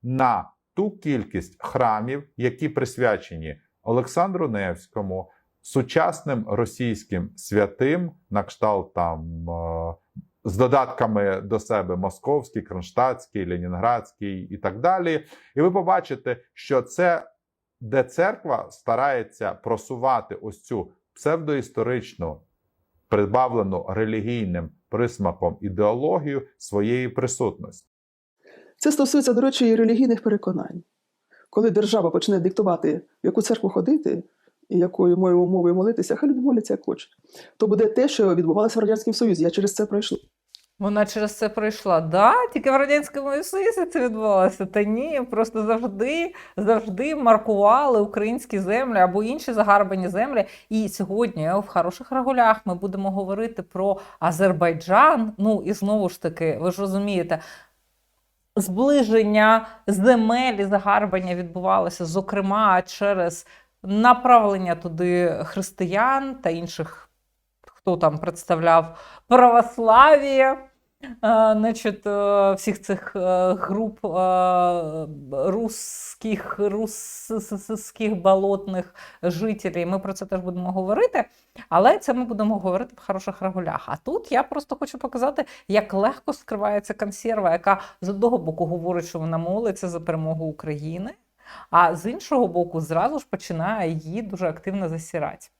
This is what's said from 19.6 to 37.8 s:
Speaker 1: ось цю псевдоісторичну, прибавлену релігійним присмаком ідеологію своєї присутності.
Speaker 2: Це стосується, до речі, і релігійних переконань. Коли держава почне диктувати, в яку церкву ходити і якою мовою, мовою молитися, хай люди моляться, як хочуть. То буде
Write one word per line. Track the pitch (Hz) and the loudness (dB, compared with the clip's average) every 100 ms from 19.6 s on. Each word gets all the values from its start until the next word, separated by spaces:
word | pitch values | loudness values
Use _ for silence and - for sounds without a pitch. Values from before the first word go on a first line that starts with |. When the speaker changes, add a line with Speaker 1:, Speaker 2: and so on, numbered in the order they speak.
| 117 110 - 127 131 123 - | -4 -4 -4 -4 0 0 -4
Speaker 1:
ось | 98 107 - | -12 -12 -14
цю | - 110 85 _ _ | -8 -8 -8 _ _
псевдоісторичну, | _ - 165 151 139 117 - 117 123 - - 82 76 _ _ _ _ _ _ _ | _ -2 -2 -2 -4 -4 -4 -2 -4 -6 -10 -10 -10 _ _ _ _ _ _ _
прибавлену | 104 202 113 127 117 98 92 - | 2 2 2 2 0 -2 -4 -4
релігійним | 101 110 110 104 120 98 87 82 _ _ | -4 -2 -2 -4 -4 -4 -4 -8 _ _
присмаком | 107 120 - 92 87 87 76 | -2 -2 -2 -4 -2 -4 -4
ідеологію | 101 92 104 117 151 185 147 139 - _ | -8 0 0 2 0 -2 -2 -6 -8 _
своєї | - 104 107 123 127 | -6 -2 0 -2 -2
присутності. | 123 123 - 117 - - - _ _ _ _ _ _ _ - - _ | -4 -4 -2 -4 -4 -18 -18 _ _ _ _ _ _ _ -20 -20 _
Speaker 2:
Це | 302 | 0
стосується, | 294 277 294 262 | 2 2 2 2
до | 233 | 2
речі, | 262 269 240 | 2 2 4
і | 226 | 4
релігійних | 220 233 262 233 | 4 4 2 2
переконань. | 220 208 - 170 - 175 - _ _ _ _ _ _ | 0 -2 -2 -6 -8 -12 -18 _ _ _ _ _ _
Коли | - 226 | 2 2
держава | 202 208 220 165 | 2 2 2 2
почне | - - 196 | 0 0 0
диктувати, | 180 185 190 165 160 151 | 0 0 0 2 0 -2
в | - _ 185 | -8 _ -2
яку | 226 | 0
церкву | 202 226 196 | 0 -2 0
ходити | 185 180 302 - 175 - _ _ _ _ | -2 0 0 0 -4 -8 _ _ _ _
і | 180 | 0
якою | 180 180 180 180 | 0 2 2 4
мовою, | 185 175 180 | 4 4 4
мовою | 185 175 | 2 2
молитися, | 180 202 226 - - | 2 2 0 -2 0
хай | 294 | 0
люди | 254 | 2
моляться, | 269 240 214 | 2 0 0
як | 202 | -4
хочуть. | - - - _ _ - - _ | -4 -8 -10 _ _ -20 -20 _
То | 214 | 2
буде | 208 | 4